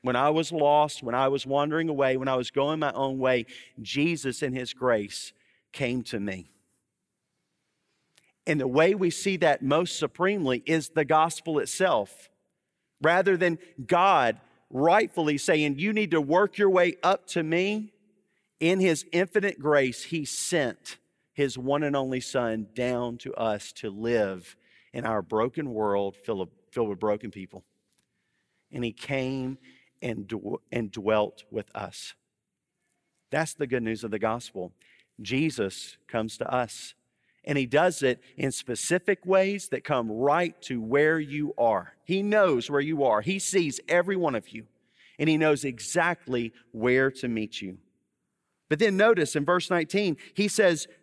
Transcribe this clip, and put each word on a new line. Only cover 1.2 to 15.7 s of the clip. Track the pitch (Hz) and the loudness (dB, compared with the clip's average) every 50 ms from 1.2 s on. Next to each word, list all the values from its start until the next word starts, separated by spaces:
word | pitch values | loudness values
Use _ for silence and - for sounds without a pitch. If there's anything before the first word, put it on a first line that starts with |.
| 135 135 | 2 2
was | 139 135 - | 2 -2 -2
wandering | 131 139 143 147 151 156 165 165 160 | -2 0 0 0 0 0 -2 -2 -2
away, | 147 139 135 131 131 | 0 2 2 2 2
when | 131 131 135 | 0 0 -2
I | 131 | -2
was | 127 123 - | -2 -4 -2
going | _ 139 139 147 156 160 | _ 0 0 0 0 -2
my | 151 139 | -2 -4
own | - 131 135 135 131 131 | -2 -2 -4 -2 -2 0
way, | 131 127 127 123 113 - - - - - _ - | 2 2 2 2 0 -6 -16 -20 -20 -20 _ -16
Jesus | 110 101 - 139 147 175 170 151 - 135 120 - | -12 -6 -2 0 0 0 0 -2 -4 -6 -4 -4
in | 151 131 127 | -4 -4 -4
his | 131 127 117 - | -6 -8 -10 -8
grace | - 127 127 117 107 104 98 - - - - _ _ _ _ _ _ _ _ | -2 0 2 2 0 0 -6 -10 -12 -12 -14 _ _ _ _ _ _ _ _
came | - - 139 120 123 127 113 | -6 -4 -4 -2 -2 -4 -6
to | - - 104 | -6 -6 -6
me. | 101 104 95 92 85 _ _ _ _ _ _ _ _ _ _ _ _ _ _ _ _ _ _ _ _ _ _ _ _ _ _ _ _ _ _ _ _ _ _ _ _ _ _ _ _ | -6 -6 -8 -8 -12 _ _ _ _ _ _ _ _ _ _ _ _ _ _ _ _ _ _ _ _ _ _ _ _ _ _ _ _ _ _ _ _ _ _ _ _ _ _ _ _
And | 170 151 147 | -2 -2 0
the | 127 | 0
way | 127 123 147 160 185 208 | 2 4 6 6 6 4
we | 202 190 175 | 2 0 -2
see | - - - 202 190 | -2 -2 -2 -2 0
that | 165 170 156 139 - | 2 4 2 2 2
most | 143 131 143 160 180 - - - | 2 2 2 2 2 -2 -2 -4
supremely | 156 139 _ - 175 190 208 202 156 131 127 120 - | -4 -4 _ 0 0 0 0 0 0 0 -2 -2 0
is | - 165 160 147 - | 0 0 0 0 -2
the | _ 160 156 | _ -2 2
gospel | 151 156 156 160 165 - - _ 170 156 143 | 4 4 4 4 2 -2 -6 _ -2 -2 -2
itself. | 104 - - - 185 180 147 110 101 - - - - - _ _ _ _ _ _ _ _ _ _ _ _ _ _ | -2 -2 -2 0 2 2 2 0 -2 -4 -12 -20 -20 -20 _ _ _ _ _ _ _ _ _ _ _ _ _ _
Rather | 139 156 170 185 190 196 190 | 2 4 4 4 4 4 2
than | 165 180 175 165 160 - - _ - 123 | 4 2 0 0 -2 -8 -20 _ -16 -2
God | - 180 170 185 196 190 135 127 113 110 - _ _ _ _ _ _ | 2 2 4 6 6 4 4 4 2 0 -2 _ _ _ _ _ _
rightfully | - 127 143 165 180 214 226 - - 180 160 151 147 139 | -2 2 4 6 6 4 4 2 -2 -2 0 0 0 0
saying, | - - 170 156 151 147 | 2 2 2 2 2 0